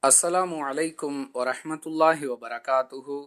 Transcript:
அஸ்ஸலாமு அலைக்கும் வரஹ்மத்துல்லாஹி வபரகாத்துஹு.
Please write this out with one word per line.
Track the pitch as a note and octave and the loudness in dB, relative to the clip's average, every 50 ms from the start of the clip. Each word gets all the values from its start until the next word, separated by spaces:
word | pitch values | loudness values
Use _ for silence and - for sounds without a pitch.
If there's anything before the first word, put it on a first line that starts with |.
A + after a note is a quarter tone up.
| - | 4
அஸ்ஸலாமு | C3+ C3 - - E3+ F3 F3+ F#3 F3+ E3+ D#3 D3 | 6 4 4 4 4 2 2 0 0 -2 -4 -4
அலைக்கும் | C#3 C3+ D3 D#3+ D#3+ D#3+ - - D3 C#3+ C#3 C3+ C3 | -4 -2 -2 -2 -4 -4 -6 -6 -6 -4 -6 -8 -8
வரஹ்மத்துல்லாஹி | _ B2+ B2 B2+ B2+ - - D#3 D#3 D3+ - D#3+ D#3+ D#3 D#3+ D#3+ E3 D#3 C#3+ | _ -4 -2 -2 -2 -4 -6 -8 -10 -8 -8 -8 2 6 6 6 6 4 0
வபரகாத்துஹு. | C3+ B2 A2+ A#2 A2+ A#2 A#2 _ - C3+ C3 C3 C3 - C3+ C3+ C#3+ C#3+ C#3+ C#3+ | -6 -6 -8 -8 -12 -12 -10 _ 0 0 0 0 -2 -8 -16 -12 -10 -10 -10 -10